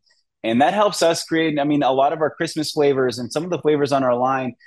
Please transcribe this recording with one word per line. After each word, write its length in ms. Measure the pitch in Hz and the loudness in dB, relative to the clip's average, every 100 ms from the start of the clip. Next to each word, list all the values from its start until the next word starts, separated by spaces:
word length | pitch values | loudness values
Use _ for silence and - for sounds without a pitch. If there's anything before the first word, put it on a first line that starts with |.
| _ _ _ _ | _ _ _ _
And 180 | 110 120 | -2 2
that 100 | 151 | 2
helps 300 | 202 208 170 | 2 0 2
us 220 | 165 165 | 0 0
create, 340 | - 165 160 151 | -2 -2 0 0
I 60 | |
mean, 180 | 143 147 | 0 0
a 100 | 131 | 2
lot 200 | 131 139 | 2 2
of 80 | 156 | 0
our 100 | 151 | -2
Christmas 400 | - 165 160 147 | -2 -6 -6 -4
flavors 480 | - 143 135 127 113 | 0 2 2 0 -2
and 120 | 120 | -6
some 100 | 151 | -6
of 80 | 175 | -4
the 80 | 165 | -4
flavors 340 | 151 151 143 | 0 0 2
on 120 | 139 | 0
our 120 | 127 120 | 2 0
line, 380 | 127 135 131 - | 0 -2 -4 -10